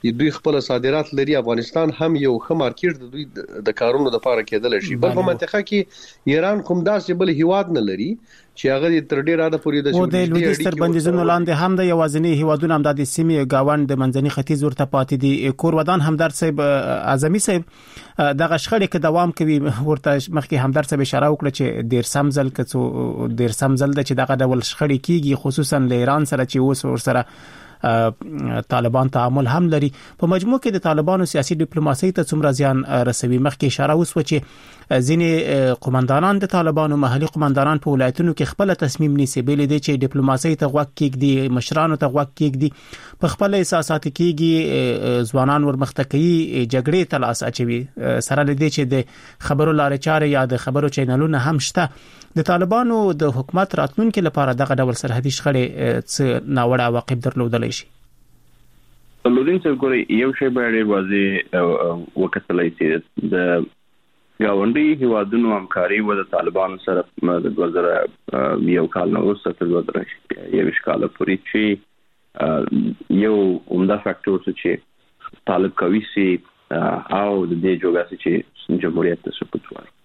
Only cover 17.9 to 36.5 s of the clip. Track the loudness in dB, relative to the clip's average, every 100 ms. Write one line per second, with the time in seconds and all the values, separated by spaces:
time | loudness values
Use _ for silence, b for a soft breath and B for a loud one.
17.9 | B B -2 0 2 0 0 0 0 0
18.9 | 0 2 2 0 0 2 2 0 -2 0
19.9 | 0 2 0 0 -4 -2 0 2 0 0
20.9 | -2 0 2 2 2 -2 -2 -2 -2 0
21.9 | 0 0 0 0 2 -2 -2 -4 -2 -2
22.9 | -2 -4 -4 -4 0 0 0 0 2 2
23.9 | 0 -2 -2 0 0 2 0 -2 -2 0
24.9 | 0 0 0 2 0 -2 -2 0 0 2
25.9 | 2 2 0 0 0 0 2 2 2 -2
26.9 | -2 0 0 -2 B B B B B 0
27.9 | 2 2 -2 -12 -6 -4 -4 -2 0 2
28.9 | 2 0 0 0 2 2 2 2 2 0
29.9 | B B -4 0 2 2 0 0 -2 0
30.9 | 0 2 2 0 -2 -2 -2 -2 0 0
31.9 | 0 0 0 -2 0 0 2 2 2 0
32.9 | 0 0 0 0 2 0 0 -2 0 0
33.9 | 2 2 -2 0 -2 -4 B B B B
34.9 | 0 2 2 2 2 2 2 2 0 0
35.9 | 0 2 2 2 2 0